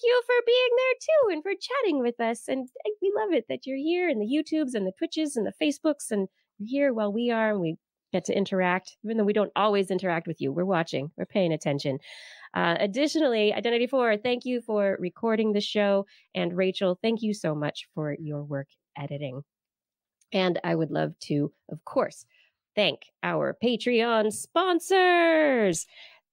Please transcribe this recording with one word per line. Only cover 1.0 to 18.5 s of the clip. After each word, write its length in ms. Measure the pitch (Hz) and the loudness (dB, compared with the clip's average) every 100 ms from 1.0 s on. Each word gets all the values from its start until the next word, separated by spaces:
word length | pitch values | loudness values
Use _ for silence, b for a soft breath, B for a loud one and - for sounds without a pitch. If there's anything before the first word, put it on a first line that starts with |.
too 320 | - 622 480 | 2 4 4
and 100 | 311 | 0
for 80 | 381 392 | -4 -6
chatting 400 | - 523 453 294 | -4 -2 0 2
with 180 | 240 240 | 0 0
us. 280 | 226 233 - | -2 -2 -4
And 200 | 269 254 - 427 427 | -6 -6 -8 -8 -2
we 120 | 392 415 | 0 0
love 160 | 427 | 0
it 120 | 302 220 | 0 0
that 160 | 254 262 | -8 -6
you're 120 | 269 | -4
here, 320 | 302 359 359 | -2 0 0
and 120 | 233 | 0
the 40 | 208 | 0
YouTubes 460 | 294 311 311 277 233 | -2 0 -2 -2 -2
and 100 | 190 | -4
the 40 | - | -4
Twitches 380 | 330 - 311 240 | -6 -2 -2 -2
and 80 | 196 | -4
the 60 | - | -2
Facebooks, 480 | 311 277 320 294 - | -2 0 -2 -2 -2
and 160 | 208 190 _ _ _ | -2 -2 _ _ _
you're 120 | 208 277 285 | -4 0 2
here 60 | |
while 180 | 220 208 | 2 -2
we 160 | 208 240 | 0 0
are, 200 | 226 220 | 0 0
and 80 | 208 | 2
we 160 | 165 165 _ _ _ | -2 -4 _ _ _
get 120 | 185 - | -4 0
to 80 | 202 | -2
interact, 600 | 190 190 180 180 - _ 214 | 0 2 2 0 -4 _ -4
even 100 | 226 | 0
though 60 | 202 | 2
we 60 | |
don't 180 | 208 196 - | 2 0 2
always 320 | 214 202 190 | 2 2 2
interact 340 | 180 185 165 170 | 0 0 -2 -4
with 120 | 156 | -4
you. 100 | 139 | -2
We're 120 | 147 185 | -2 0
watching, 460 | 175 165 139 147 - | 0 0 -4 -6 -8
we're 80 | 170 | -4
paying 260 | 208 175 | 0 0
attention. 460 | 156 156 143 151 135 B B B B B | 0 -2 -2 -2 -4 B B B B B
Uh, 220 | 185 175 170 | -2 0 2
additionally, 720 | 202 208 294 320 294 226 208 | 0 0 0 2 2 4 2
Identity 340 | - 226 233 240 | 2 0 0 0
Four, 300 | 269 240 214 | 2 2 2
thank 260 | 247 247 247 | 0 -4 -2
you 160 | 247 | -6
for 360 | 226 208 196 190 | -2 0 0 0
recording 540 | 180 - 226 220 220 | -6 -4 0 2 2
the 80 | 208 | 0
show. 440 | 208 214 202 196 196 b b 185 | 0 0 2 2 0 b b -4
And 200 | 175 180 | -2 0
Rachel, 400 | 190 185 190 180 | 0 0 -2 0
thank 200 | 226 226 | -2 -2
you 120 | 220 | -2
so 200 | 208 165 151 | -2 -2 -2
much 320 | 147 - - | -4 -6 -12
for 220 | - 151 143 | -6 -6 -6
your 240 | 156 147 | -8 -8
work 240 | 147 | -6